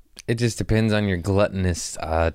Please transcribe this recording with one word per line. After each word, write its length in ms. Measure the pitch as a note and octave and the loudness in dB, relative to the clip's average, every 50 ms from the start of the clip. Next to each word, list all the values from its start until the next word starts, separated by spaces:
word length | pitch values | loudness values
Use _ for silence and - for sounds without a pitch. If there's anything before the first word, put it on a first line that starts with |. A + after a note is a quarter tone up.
| - _ _ - - - | -20 _ _ -14 -6 -4
it 60 | A#2+ | -4
just 220 | A2+ A#2+ A#2 G#2+ - | 0 0 -2 -2 -2
depends 340 | G2 - A2+ A2 A2+ A2 G#2+ | -2 0 2 2 2 2 2
on 160 | G#2+ G#2 G2+ | 2 2 0
your 100 | F#2+ F2 | -2 -2
gluttonous, 800 | D#2 G2 G2 G2 G#2 - - F#2+ F#2 F2+ F2 E2 - - - - | 0 0 2 2 2 2 0 0 0 0 0 -2 -4 -10 -10 -8
uh, 300 | - D#2+ D#2+ D#2+ E2 E2 D#2+ | -6 -2 0 2 2 0 0